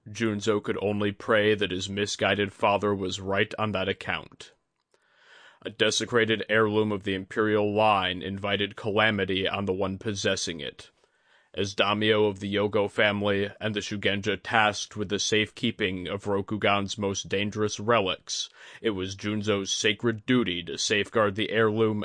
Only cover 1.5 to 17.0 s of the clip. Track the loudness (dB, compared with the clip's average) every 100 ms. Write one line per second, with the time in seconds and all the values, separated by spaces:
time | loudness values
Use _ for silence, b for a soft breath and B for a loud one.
1.5 | 4 0 -2 -4 -4 -2 0 2 2 -2
2.5 | 0 2 4 2 0 -4 -6 -2 -2 -2
3.5 | -2 -2 -2 -2 -4 -4 -6 -8 -20 -20
4.5 | _ _ _ _ B B B B B B
5.5 | B -8 0 2 2 2 2 4 2 2
6.5 | 4 4 4 2 0 -2 -4 -2 0 2
7.5 | 2 2 4 6 6 2 -2 -6 -4 -2
8.5 | 0 -2 -4 -2 2 4 2 0 0 -2
9.5 | -2 -2 -2 -2 -4 -6 -2 -2 -2 -4
10.5 | -8 -10 -12 -20 b b b b b b
11.5 | -6 -2 0 0 2 2 4 2 0 -2
12.5 | 0 0 0 0 2 2 2 0 0 -2
13.5 | -4 -4 -4 -6 -2 -2 0 -2 -4 0
14.5 | 2 2 0 -8 -8 -4 -4 0 0 0
15.5 | -2 -4 0 -2 -4 -6 -6 -2 -2 -2
16.5 | 0 2 2 0 -4